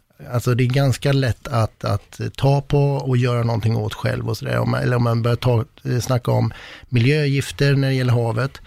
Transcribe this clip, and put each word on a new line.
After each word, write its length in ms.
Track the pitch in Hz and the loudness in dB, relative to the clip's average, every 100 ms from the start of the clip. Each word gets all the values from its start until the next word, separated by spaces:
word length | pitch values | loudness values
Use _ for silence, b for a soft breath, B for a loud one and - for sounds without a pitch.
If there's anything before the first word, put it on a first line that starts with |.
| _ - 120 | _ -20 -6
Alltså, 220 | 120 127 | -4 0
det 100 | 120 | 2
är 40 | 123 | 2
ganska 440 | 131 139 120 143 | 2 2 2 0
lätt 360 | 135 131 - - | 2 0 -2 -2
att, 360 | 120 107 - | -2 -2 -2
att 360 | 113 101 - - 113 - | -4 -4 -6 -10 -8 -2
ta 240 | 135 143 | 2 2
på 340 | 139 143 143 | 2 0 2
och 220 | 139 139 127 | 0 0 0
göra 260 | 127 120 | 2 0
någonting 340 | 117 117 110 113 | 0 0 0 0
åt 180 | 107 | -2
själv 340 | - 120 117 113 | -4 -4 -4 -4
och 80 | 113 | -6
sådär. 220 | - 117 | -4 -2
Om 120 | 117 | 0
man, 120 | 117 | 0
eller 140 | 123 123 | 0 0
om 80 | |
man 180 | 120 117 | 0 0
börjar 140 | 117 120 | 0 0
ta, 280 | 127 117 - _ - 123 | 2 0 0 _ -6 -4
snacka 300 | 107 127 - | 0 -2 0
om 220 | 120 113 B B B B | 0 0 B B B B
miljögifter 880 | 123 120 151 143 139 - - 143 | 0 2 2 2 0 -2 0 2
när 140 | 139 135 | 2 2
det 60 | |
gäller 180 | 131 127 | 0 2
havet, 480 | 120 117 113 135 - | 2 0 -2 -4 -6